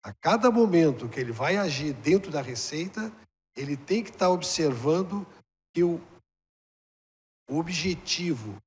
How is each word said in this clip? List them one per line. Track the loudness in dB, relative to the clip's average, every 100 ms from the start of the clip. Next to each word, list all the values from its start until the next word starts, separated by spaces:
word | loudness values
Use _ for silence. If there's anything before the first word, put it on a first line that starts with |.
| -16
A |
cada | -4 2 4 6
momento | 6 6 6 4 2 -6
que | -6
ele | -6
vai | -2 0 0
agir | 0 -2 -6
dentro | -4 2 2 2
da | -6
Receita, | -6 -8 -8 -8 -8 -8 -10 -12 _ _ _ -10
ele | -6 -6
tem | -2 -2
que | -2
tá | 0 2
observando | 2 0 0 0 2 0 0 0 -6 -8 -18 _ _ _
que | 0
o, | 0 0 -8 -20 _ _ _ _ _ _ _ _ _ _ _ _ _
o | -4
objetivo | -4 -4 -4 -4 -6 -6 -4 -4 -6 -14